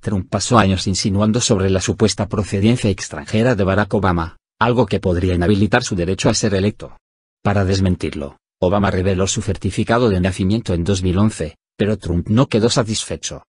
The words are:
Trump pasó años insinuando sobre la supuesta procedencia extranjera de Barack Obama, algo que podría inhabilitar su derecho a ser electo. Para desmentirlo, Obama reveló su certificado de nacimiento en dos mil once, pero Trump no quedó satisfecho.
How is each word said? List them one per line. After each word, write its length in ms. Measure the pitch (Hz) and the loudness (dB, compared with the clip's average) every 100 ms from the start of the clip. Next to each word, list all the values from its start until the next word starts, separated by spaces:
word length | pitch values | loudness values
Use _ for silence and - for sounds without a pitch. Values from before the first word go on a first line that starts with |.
Trump 280 | - 104 - | -2 -4 -2
pasó 300 | 101 - 120 | -4 2 4
años 260 | 98 92 - | 4 2 -2
insinuando 540 | 92 110 98 107 113 | -2 0 2 2 2
sobre 300 | - 104 95 | 2 2 2
la 100 | 92 | 0
supuesta 480 | - 92 107 - 101 | 0 0 0 0 -4
procedencia 640 | 98 98 98 104 123 113 | -4 -4 0 2 2 0
extranjera 640 | 92 - 80 71 110 120 110 | -2 -6 -12 -4 0 2 2
de 80 | |
Barack 300 | 95 98 104 | 2 2 0
Obama, 420 | 110 95 87 82 - _ _ | 0 0 0 -2 -10 _ _
algo 260 | 117 120 117 | 0 2 2
que 140 | 98 | 0
podría 340 | 95 85 92 | 0 0 0
inhabilitar 500 | 90 85 104 101 120 | 2 2 2 4 2
su 120 | 120 98 | 0 -4
derecho 340 | 85 95 - | -2 0 0
a 40 | |
ser 200 | - 113 | 0 0
electo. 440 | 95 101 - - - _ _ _ _ | 0 0 -4 -16 -20 _ _ _ _
Para 220 | - 101 | -2 0
desmentirlo, 760 | 95 95 95 87 80 76 71 - _ _ | 2 2 2 0 -4 -8 -12 -14 _ _
Obama 300 | 90 101 101 | 0 2 0
reveló 380 | 90 92 92 98 | 0 0 0 -2
su 160 | - | -2
certificado 680 | 98 92 98 92 107 117 123 | -4 -4 -4 -4 0 2 2
de 100 | 92 | 2
nacimiento 540 | 92 92 95 110 104 | 0 0 0 0 -2
en 100 | 87 | -4
dos 200 | 85 98 | 0 0
mil 160 | 90 87 | 0 2
once, 380 | 107 - 78 - _ _ | 0 0 -10 -10 _ _
pero 220 | 104 107 | -2 -2
Trump 280 | - 85 - | -2 -4 0
no 200 | 110 139 | 2 2
quedó 240 | 113 117 | 2 2
satisfecho. 720 | 139 107 107 - 80 - 69 | 0 -2 -4 -6 -10 -10 -14